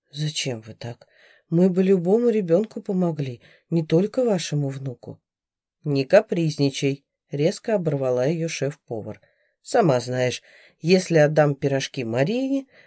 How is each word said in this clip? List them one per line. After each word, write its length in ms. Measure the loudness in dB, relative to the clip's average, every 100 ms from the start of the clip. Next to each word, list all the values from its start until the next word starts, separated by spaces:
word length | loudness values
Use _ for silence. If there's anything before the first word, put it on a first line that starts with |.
| _
«Зачем 480 | -8 -6 -4 -6 -8
вы 140 | -12
так? 340 | -14 -14 -14 _ _ _ _ -2
Мы 180 | 2 4
бы 140 | 4
любому 460 | 2 2 2 2 2
ребенку 520 | 0 2 0 0 -8
помогли, 640 | -6 -2 -2 -2 -8 -8 _ _ -4
не 140 | -4
только 400 | 2 0 2 0
вашему 440 | 0 0 -2 -4 -4
внуку». 520 | -6 -10 -12 -16 -20 _ _ _ _ _ _
«Не 220 | -4 -2
капризничай», 1000 | 4 4 4 -2 -2 0 -2 0 -4 -4 _ _ _
резко 400 | -2 -2 -2 -4
оборвала 520 | -2 -2 -2 -2 0 0
ее 220 | -2 -6
шеф-повар. 720 | -4 -6 -6 -12 -12 -12 -16 _ _ _ _
«Сама 380 | -2 2 4 2
знаешь, 420 | 0 -2 -2 -4 _ _ _ _
если 380 | 2 2 4 4
отдам 360 | 4 4 2
пирожки 500 | 2 -2 -2 -4 -8
Марине, 600 | -4 0 0 0 -2 -2 -4 _